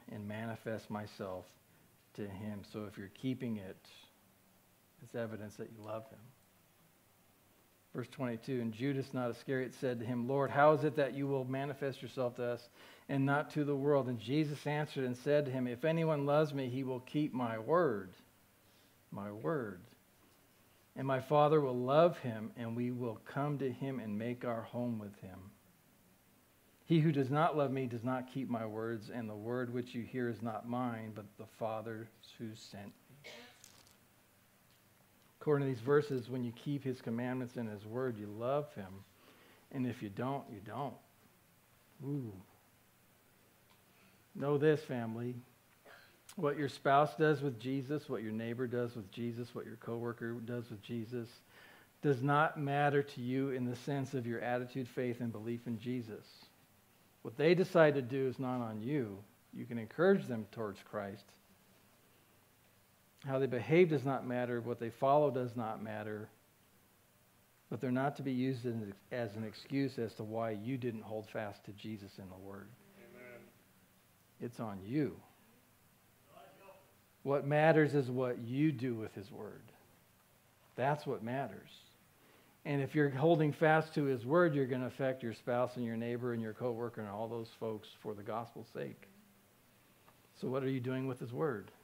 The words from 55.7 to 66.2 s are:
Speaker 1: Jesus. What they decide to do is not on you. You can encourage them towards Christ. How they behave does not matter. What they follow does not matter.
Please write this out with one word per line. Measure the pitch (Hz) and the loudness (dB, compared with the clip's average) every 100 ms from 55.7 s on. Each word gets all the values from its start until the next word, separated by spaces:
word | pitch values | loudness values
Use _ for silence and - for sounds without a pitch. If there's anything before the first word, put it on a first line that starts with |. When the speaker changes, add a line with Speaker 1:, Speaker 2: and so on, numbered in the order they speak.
| 110 | -6
Speaker 1:
Jesus. | 123 127 107 101 - - - _ _ _ _ _ _ _ | -4 -6 -6 -12 -14 -20 -20 _ _ _ _ _ _ _
What | 120 113 | -12 4
they | 151 175 | 6 6
decide | 190 170 151 139 | 6 10 10 8
to | |
do | 120 135 131 | 0 0 0
is | 120 | 0
not | 127 127 | -2 -2
on | 113 110 | -2 -4
you. | 113 151 110 98 104 _ _ | 0 0 0 -6 -14 _ _
You | 127 120 | -12 -6
can | 120 | -6
encourage | 107 - 185 196 127 | -6 2 6 6 2
them | 113 104 | -6 -6
towards | - 107 95 | -6 -6 -6
Christ. | - 110 101 107 - - _ - _ - _ _ _ _ _ _ _ _ _ _ _ _ _ _ 139 | -8 -6 -6 -10 -16 -20 _ -20 _ -20 _ _ _ _ _ _ _ _ _ _ _ _ _ _ -2
How | 135 | 0
they | 131 | 2
behave | 123 - 160 180 | 0 4 6 8
does | 147 131 | 6 2
not | 127 123 | -2 -2
matter. | 123 123 120 | -2 0 -2
What | 117 120 | -4 -4
they | 113 | -6
follow | - 135 143 147 | 0 4 6 6
does | 127 123 117 | 2 -2 -4
not | 110 107 | -4 -4
matter. | 110 107 107 104 | -6 -6 -6 -8